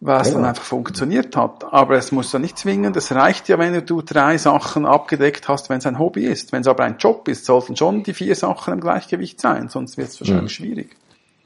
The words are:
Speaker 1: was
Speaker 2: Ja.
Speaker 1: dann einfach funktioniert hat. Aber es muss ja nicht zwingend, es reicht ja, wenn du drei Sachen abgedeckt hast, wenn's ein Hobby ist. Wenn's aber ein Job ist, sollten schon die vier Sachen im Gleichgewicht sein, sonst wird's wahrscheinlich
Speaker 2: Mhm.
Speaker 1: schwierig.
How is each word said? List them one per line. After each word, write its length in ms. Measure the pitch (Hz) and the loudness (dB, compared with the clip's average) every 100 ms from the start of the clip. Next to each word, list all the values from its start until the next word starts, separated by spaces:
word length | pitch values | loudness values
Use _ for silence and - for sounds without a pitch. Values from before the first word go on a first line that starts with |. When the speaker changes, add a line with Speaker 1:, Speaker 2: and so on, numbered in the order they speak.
Speaker 1:
was 300 | - 135 131 | 0 2 2
Speaker 2:
Ja. 40 | |
Speaker 1:
dann 120 | 143 120 | 2 0
einfach 180 | 117 | -2
funktioniert 720 | - 127 120 98 131 214 - - | -4 -6 -6 -4 -2 0 0 0
hat. 360 | 117 - - | -2 -4 0
Aber 220 | 139 127 131 | 2 4 4
es 140 | 127 | 2
muss 220 | 135 120 | -2 -2
ja 80 | 135 | -4
nicht 180 | 147 - | -4 -6
zwingend, 380 | 196 196 202 180 | -4 -2 0 -2
es 180 | - | 0
reicht 340 | - 135 - - | 2 4 2 2
ja, 80 | 185 | 2
wenn 260 | 170 175 156 | 2 0 -2
du 160 | 170 | -4
drei 340 | 156 151 143 160 | 0 2 4 4
Sachen 480 | 151 143 - - | 4 2 0 -2
abgedeckt 640 | 147 143 - 147 143 143 - | 4 4 2 0 0 0 -2
hast, 220 | 139 - | -4 -2
wenn's 160 | 131 135 | -4 -4
ein 140 | 127 | -2
Hobby 240 | 165 - | -2 -2
ist. 260 | - - - | -2 -4 -6
Wenn's 160 | 131 127 | 0 2
aber 160 | 127 | 2
ein 140 | 123 113 | 2 0
Job 300 | - 220 - | 0 0 -2
ist, 160 | 123 | -4
sollten 320 | - 127 127 - | 2 2 2 0
schon 260 | 165 208 | 0 0
die 120 | 202 | -4
vier 200 | - 185 | -4 -2
Sachen 400 | 190 185 - - | 0 -2 -4 -4
im 60 | 180 | -4
Gleichgewicht 600 | 170 175 - 180 185 - | 0 -2 -2 -6 -8 -4
sein, 280 | - 139 117 | -2 -2 -4
sonst 280 | 135 127 - | -8 -10 -10
wird's 240 | 131 - | -12 -6
wahrscheinlich 380 | 104 92 98 - | -2 0 -2 -8
Speaker 2:
Mhm. 60 | |
Speaker 1:
schwierig. 320 | 87 - - _ _ _ _ _ | -10 -10 -12 _ _ _ _ _